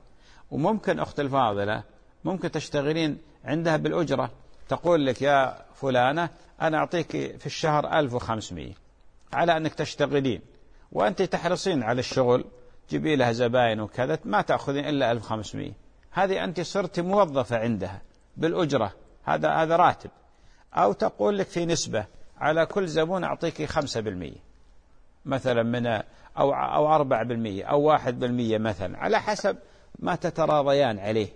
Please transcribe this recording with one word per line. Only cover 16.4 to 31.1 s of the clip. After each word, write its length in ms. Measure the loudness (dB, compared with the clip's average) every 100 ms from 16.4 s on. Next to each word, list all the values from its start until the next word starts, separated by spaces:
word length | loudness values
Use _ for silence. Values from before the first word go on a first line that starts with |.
أنت 180 | -2 -4
صرت 380 | -4 -4 -2 -4
موظفة 580 | 2 2 4 2 0 0
عندها 440 | 0 -2 -4 -10 -16 _ _ -4
بالأجرة، 560 | -2 0 0 2 0 -4 -20 -10
هذا، 260 | -2 0 2
هذا 260 | 2 2 4
راتب". 340 | 4 2 -8 -20 _ _ -20 -20 _
أو 200 | 2 2
تقول 440 | 2 -2 0 0 0
لك 100 | -2
في 180 | -4 -2
نسبة، 400 | -2 -2 -6 -6 -14 -20 -4
على 280 | 0 0 0
كل 220 | -2 0
زبون 360 | 0 0 -2
أعطيك 420 | -2 -4 -4 -4 -4
خمسة 360 | -2 -2 -4
بالمية 500 | -4 -6 -10 -14 -20 -20 -20 -20 _ -20 -20 _ -6
مثلًا 380 | -2 2 2
من، 240 | 2 0 0 -2 -4 -18 -10 0
أو، 160 | 0
أو 420 | 2 0 2 4 4
أربعة 280 | 2 0
بالمية 400 | 0 -2 -4 -6
أو 180 | 0 2
واحد 380 | 4 4 2 -2
بالمية 380 | -2 0 0 0
مثلًا، 400 | 0 -2 -6 -4
على 220 | 0 0
حسب 380 | 0 -2 -2 -4 -10 -20 -20 -8
ما 160 | -4 -2
تتراضيان 840 | -2 0 2 2 4 4 2 0
عليه 280 | -2